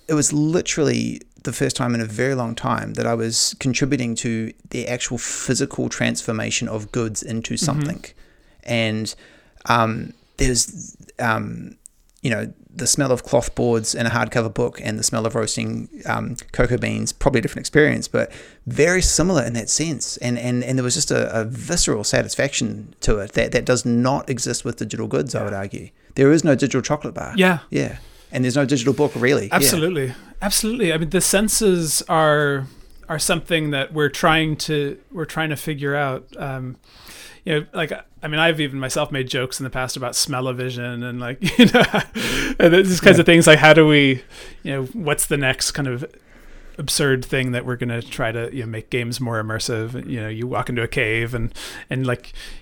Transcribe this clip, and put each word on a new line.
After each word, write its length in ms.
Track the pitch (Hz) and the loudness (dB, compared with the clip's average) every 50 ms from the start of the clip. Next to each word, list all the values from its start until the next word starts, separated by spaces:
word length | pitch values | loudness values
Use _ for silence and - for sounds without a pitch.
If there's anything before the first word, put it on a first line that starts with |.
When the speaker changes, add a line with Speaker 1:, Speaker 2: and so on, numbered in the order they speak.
| _ - | _ -2
Speaker 1:
it 60 | 160 | 0
was 200 | 151 143 - 151 | 2 2 2 2
literally 880 | 147 151 156 160 180 - - - 170 151 135 123 117 117 117 117 - - _ _ _ - | 2 2 2 2 0 0 -2 -2 0 2 2 2 0 -2 -4 -6 -8 -12 _ _ _ -10
the 100 | - 117 | -8 -4
first 220 | - - 131 - | -2 -2 -2 0
time 180 | - 131 120 120 | -2 -2 -2 -2
in 80 | 117 | -2
a 40 | 113 | -4
very 280 | 110 107 110 127 131 139 | -4 -4 -2 -2 0 0
long 220 | 127 123 113 113 | -2 -4 -4 -6
time 400 | - - 123 117 110 107 107 107 | -4 -2 -2 -2 -2 -4 -6 -6
that 100 | 120 117 | -4 -2
I 80 | 117 117 | -2 0
was 420 | 117 113 113 113 - - - - - | -2 -2 -2 0 0 0 -2 -2 -2
contributing 560 | - 135 120 - 143 131 131 127 123 117 113 | -2 -2 0 0 0 0 0 0 -2 -2 -4
to 360 | 110 - 120 113 110 113 113 - _ - - | -4 -4 -4 -4 -4 -4 -6 -10 _ -14 -10
the 160 | - 123 113 - | -8 -8 -6 -6
actual 300 | 123 123 - - 127 117 | -6 -6 -6 -6 -6 -6
physical 720 | - - - - - - 131 - 147 123 - - 127 120 | -6 -8 -8 -6 -2 -2 0 0 0 -2 -2 -4 -6 -4
transformation 800 | - - 117 117 117 - - - 113 110 110 113 110 - 120 113 | -4 -2 -2 -2 -2 -2 -4 -4 -4 -4 -4 -4 -4 -4 -4 -4
of 240 | 110 110 107 104 | -6 -6 -8 -6
goods 300 | - 123 117 113 110 - | -4 -4 -4 -4 -4 -6
into 320 | - 123 113 113 113 - 117 | -8 -6 -6 -6 -6 -6 -4
Speaker 2:
Mm-hmm. 120 | 113 - | -2 -2
Speaker 1:
something. 400 | 147 139 151 147 147 - - - - - - - _ _ _ _ _ _ - - | 0 0 0 -2 -4 -6 -8 -12 -16 -20 -20 -20 _ _ _ _ _ _ -16 -8
And, 500 | - 120 117 113 110 107 110 110 98 - - - - - - _ _ _ - - | -4 -2 0 0 0 -2 -2 -4 -6 -8 -12 -16 -20 -20 -20 _ _ _ -8 -2
um, 480 | - 117 117 113 113 110 - - - - _ _ _ _ - | 0 2 2 2 2 0 -4 -8 -10 -14 _ _ _ _ 0
there's, 600 | 135 131 123 117 - - - - - - - - - - - - | 0 2 2 0 -2 -2 -6 -12 -16 -18 -18 -20 -20 -18 -10 -4
um, 580 | 123 117 110 110 107 110 113 117 - - - - - - _ _ _ _ _ _ | -2 0 0 0 -2 -6 -8 -10 -12 -14 -16 -20 -20 -20 _ _ _ _ _ _
you 100 | - 143 | -4 -2
know, 200 | 113 104 113 113 - - - _ - | -2 -2 -4 -6 -10 -14 -20 _ -12
the 140 | - 127 120 | -6 -2 -2
smell 240 | - - 143 131 | 0 2 2 2
of 120 | 127 117 - | 2 0 0
cloth 300 | - - 131 120 - - | 2 2 2 2 0 -2
boards 400 | - 120 120 117 113 107 - - | -2 0 2 2 2 0 -2 -2
in 100 | - 120 | -2 -2
a 40 | 113 | 0
hardcover 440 | 113 120 123 113 - - 117 190 185 | 0 0 -2 0 0 0 -2 0 0
book 280 | - 120 123 - - - | -2 -2 -2 -4 -6 -6
and 160 | 104 107 110 | -6 -4 -2
the 40 | 110 | -2
smell 220 | - - 113 110 | -2 -2 -2 -2
of 80 | 113 104 | -2 -2
roasting, 520 | 117 110 110 - 117 113 110 113 113 117 - 311 285 - - | -2 -2 -2 -2 -4 -4 -4 -4 -6 -8 -10 -14 -10 -6 -4
um, 280 | 117 110 110 113 120 - - - | -4 -4 -4 -6 -8 -10 -12 -6
cocoa 260 | - - 127 98 123 - | -2 0 0 2 0 0
beans, 360 | - 110 110 107 110 110 - | 0 -2 -2 -2 -4 -4 -4
probably 260 | - - 139 127 117 | 0 2 2 2 2
a 20 | |
different 200 | 104 - - - | 2 -2 -4 -8
experience, 460 | 127 - - 147 151 143 120 117 117 - | -6 0 4 4 6 6 4 0 -2 -2
but 220 | - 120 113 - - - - - - - - | -2 -2 -2 -2 -6 -12 -20 -20 -20 -16 -12
very 360 | 120 120 120 143 170 185 185 | -4 0 2 2 4 4 2
similar 420 | - - - - 156 185 190 147 120 | 2 2 2 2 2 2 2 2 0
in 100 | 120 117 | 0 -2
that 160 | 117 107 98 | -4 -4 -2
sense. 480 | - - 151 165 151 113 - - - - | -2 -2 -2 -2 -4 -6 -6 -8 -8 -6
And, 200 | - 123 123 120 | -4 -4 -4 -4
and, 240 | 117 123 123 123 123 | -2 -2 -2 -2 -2
and 140 | 123 131 131 | 0 0 0
there 60 | 127 | 0
was 120 | 123 120 | 0 0
just 140 | - - - | -2 0 0
a, 200 | 131 120 113 117 - 113 | 0 0 0 0 -2 -2
a 40 | 110 | -4
visceral 580 | 110 127 120 - - 170 175 - - 139 110 104 | -4 -6 -8 -6 -4 -2 0 0 0 0 -2 -2
satisfaction 920 | - - 127 113 - - - 127 139 - - 120 107 107 104 104 - - _ | 0 0 0 0 -2 -2 -2 -2 -2 -2 -2 -2 -4 -4 -6 -10 -14 -16 _
to 180 | - - 117 104 | 0 0 0 0
it 120 | 98 107 - | 0 -2 -2
that, 180 | - 117 117 - | -2 0 2 0
that 100 | 123 107 | 0 2
does 220 | - 127 117 - | 2 0 0 2
not 440 | 131 120 120 120 127 139 156 - - | 2 2 2 2 2 0 0 -2 -4
exist 360 | 135 123 - - 117 - - | -4 -4 -4 -4 -4 -4 -4
with 100 | 123 117 - | -6 -6 -6
digital 300 | 117 107 - 113 110 107 | -6 -8 -6 -6 -4 -2
goods, 280 | 120 139 151 127 117 | -2 -2 -2 -2 -4
I 40 | 113 | -4
Speaker 2:
Yeah. 60 | 107 | -4
Speaker 1:
would 80 | 104 101 | -4 -4
argue. 360 | 98 98 101 - - - 101 - _ _ - - | -6 -6 -8 -10 -12 -14 -16 -20 _ _ -6 0
There 160 | - 135 139 | 4 6 6
is 120 | 156 165 143 | 6 6 6
no 120 | 165 139 | 4 4
digital 260 | 123 143 127 - 135 | 4 2 0 0 0
chocolate 320 | 117 - 151 147 - 120 - | -2 -2 -2 -4 -4 -6 -10
bar. 200 | - - - - 214 | -10 -10 -4 0 2
Speaker 2:
Yeah. 220 | 185 185 180 147 - - | 4 4 2 0 -2 -4
Speaker 1:
Yeah. 280 | - - 139 - - - - - - - - - | -4 -2 -2 -4 -6 -10 -16 -20 -20 -20 -18 -8
And 120 | - 131 127 | -4 -2 0
there's 140 | 127 120 147 | 0 2 2
no 80 | 143 | 2
digital 280 | 120 143 135 117 139 131 | 2 2 2 2 2 2
book, 200 | - 147 139 - | 2 2 0 0
really. 320 | 117 117 123 143 123 104 101 | 0 2 2 2 2 0 0
Yeah. 80 | - | 0
Speaker 2:
Absolutely. 580 | 185 - - - 170 156 175 185 151 135 127 - - - - - - | 2 2 2 2 2 0 0 -2 -2 -4 -4 -6 -10 -14 -18 -10 -6
Absolutely. 500 | - 202 196 - - 214 226 262 220 165 | -4 -2 0 0 0 -2 -2 0 0 0
I 60 | 160 160 | 2 0
mean, 140 | 170 156 | 0 0
the 100 | 165 180 | 0 0
senses 800 | - - - 196 214 208 - - 226 202 185 175 165 151 - - - - | 2 2 2 2 2 2 2 2 4 4 4 2 2 0 -2 -2 -2 0
are, 580 | 175 160 156 151 151 147 147 143 139 139 135 131 - - - - - - - - | 2 4 4 6 4 4 4 2 0 -2 -4 -6 -12 -18 -20 -20 -20 -16 -10 -8
are 120 | 165 147 | -6 -2
something 500 | - - 185 160 - - 180 160 156 151 | 0 0 0 -2 -2 -2 -2 0 0 0
that 220 | 147 135 135 - - | -2 -2 -4 -2 0
we're 160 | 151 151 139 | 0 0 0
trying 480 | 139 - - 170 156 160 160 156 151 143 | 0 2 4 4 4 4 2 0 -2 -2
to, 400 | - - 156 147 143 143 143 - - _ - | -2 -2 -2 0 -2 -2 -4 -8 -14 _ -10
we're 100 | 180 156 | -8 -8
trying 240 | - - 156 160 156 | -6 -4 -4 -4 -4
to 40 | 151 | -4
figure 400 | 131 - 165 156 139 143 143 139 | -6 -6 -6 -6 -4 -4 -2 -2
out. 300 | 147 143 135 131 131 - - - | -2 -2 -2 -4 -6 -10 -14 -14
Um, 400 | - - 139 135 131 127 127 127 - _ - - - - - - - - - - - - | -10 -8 -8 -8 -8 -8 -10 -12 -14 _ -20 -20 -20 -20 -20 -20 -20 -20 -20 -20 -12 -6
you 80 | 190 160 151 | -2 -2 -2
know, 60 | 151 - - | -2 -4 -6
like, 180 | 196 165 143 - - - _ _ - - | -6 -4 -4 -6 -8 -12 _ _ -12 -8
I 40 | 156 | -4
mean, 120 | 151 156 | 0 2
I've 200 | 160 170 160 147 | 2 2 2 2
even 200 | 156 139 135 135 | -2 -4 -4 -6
myself 320 | 131 131 - 160 147 - | -6 -4 -2 -2 -2 -2
made 160 | 151 135 131 127 | -2 -4 -4 -2
jokes 300 | - 135 127 131 - - | -2 -4 -4 -4 -4 -6
in 60 | 135 | -8
the 40 | 127 | -6
past 260 | - 131 127 123 - | -4 -4 -4 -4 -4
about 200 | 139 127 120 117 | -6 -6 -4 -2
smell-o-vision 880 | - - - 143 127 131 131 123 123 127 127 123 123 120 123 123 120 120 | -2 -2 -2 -2 -2 -2 -2 -4 -4 -6 -6 -6 -6 -6 -6 -6 -6 -8
and, 160 | 123 120 120 | -8 -8 -6
like, 180 | 123 120 120 - | -6 -8 -6 -4
<laughs> 180 | - 175 - - | -2 2 6 6
you 80 | 247 190 | 6 8
know, 160 | - 240 214 - - 208 - - - 220 247 - - - - 269 - - | 8 6 4 4 2 -2 -4 -4 -4 -4 -4 -2 -2 -2 -2 -2 2 4
and 140 | - 170 165 | 6 6 8
these 260 | 185 190 190 185 160 | 6 6 4 2 6
kinds 180 | - 202 185 175 | 8 8 8 10
Speaker 1:
Yeah. 40 | |
Speaker 2:
of 40 | 160 - | 8 8
things. 180 | 170 165 165 | 8 8 10
Like, 140 | 165 156 147 | 10 10 10
how 120 | - 156 | 10 10
do 140 | 151 165 156 151 | 10 10 10 10
we, 360 | 151 147 143 135 131 127 - - - - - - - - - | 8 8 6 6 4 0 -2 -10 -20 -20 -18 -18 -18 -12 -8
you 80 | 160 139 | -6 -6
know, 100 | 135 131 127 - | -6 -6 -6 -8
what's 340 | 233 175 147 151 147 - - | -6 -4 -2 -2 0 0 0
the 100 | 160 143 | -2 0
next 340 | 139 131 117 - - - | 0 0 0 0 -2 -4
kind 160 | - - 143 131 | -4 -4 -4 -4
of 160 | 123 120 135 - - - - _ - - - - - - - - - - | -4 -6 -8 -10 -14 -18 -20 _ -20 -20 -20 -20 -20 -20 -20 -16 -12 -8
absurd 440 | 151 139 - - 156 139 131 131 127 | -6 -4 0 2 2 4 2 2 0
thing 280 | - - 135 127 131 | 0 -2 0 0 0
that 120 | 123 120 120 | -2 -4 -4
we're 120 | 123 123 120 | -4 -4 -4
gonna 240 | 127 120 117 117 | -4 -4 -4 -4
try 300 | 117 - - - 131 113 | -6 -8 -6 -4 -4 -2
to, 180 | 113 117 117 117 | -2 -4 -6 -6
you 100 | - 139 | -6 -8
know, 60 | 113 113 | -8 -8
make 220 | 113 110 110 - | -8 -10 -8 -4
games 320 | - 123 120 117 123 120 | -4 -2 -2 -2 -4 -4
more 200 | 131 117 117 110 | -4 -4 -4 -4
immersive? 680 | 107 110 110 110 - - 123 110 110 113 123 123 131 - | -4 -4 -4 -4 -4 -2 -2 -2 -4 -4 -6 -8 -8 -8
You 120 | - 120 | -8 -6
know, 60 | 107 107 | -6 -6
you 200 | 110 110 120 123 | -6 -6 -6 -4
walk 220 | 127 104 120 - | -4 -4 -4 -2
into 120 | 123 120 | -2 -2
a 60 | 113 113 | -2 -2
cave 480 | - - 123 107 110 113 117 117 127 | -2 0 0 0 0 0 -2 -2 -2
and, 180 | 120 117 117 - - - - - - - - | -2 -4 -4 -4 -8 -14 -14 -14 -14 -10 -6
and, 200 | - 127 131 127 | -4 -2 -2 -2
like, 260 | 120 - - - - - - - - - | -2 -4 -6 -10 -16 -14 -14 -14 -14 -14